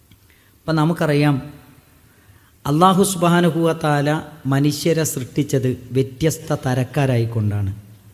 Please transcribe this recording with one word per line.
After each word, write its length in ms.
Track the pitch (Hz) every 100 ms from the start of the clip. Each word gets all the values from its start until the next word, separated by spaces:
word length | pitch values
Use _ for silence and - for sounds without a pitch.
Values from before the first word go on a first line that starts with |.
| _ _ _ _ _ _
അപ്പം 140 | - 160
നമുക്കറിയാം, 600 | 151 170 160 147 147 139 - - - - _ _ _ _ - - _ _ 139
അല്ലാഹു 380 | 147 185 185
സുബ്ഹാനഹു 560 | 190 185 175 175 175 156
വ 120 | 165
തആല 380 | 160 156 147 143 156 - - 131
മനുഷ്യരെ 580 | 139 147 147 170 160
സൃഷ്ടിച്ചത് 680 | 151 - 120 - 143 139 127 120 -
വ്യത്യസ്ത 640 | 127 127 - 160 - - 147 135
തരക്കാരായിക്കൊണ്ടാണ്. 1040 | 127 123 - 135 120 117 117 104 104 98 - - - -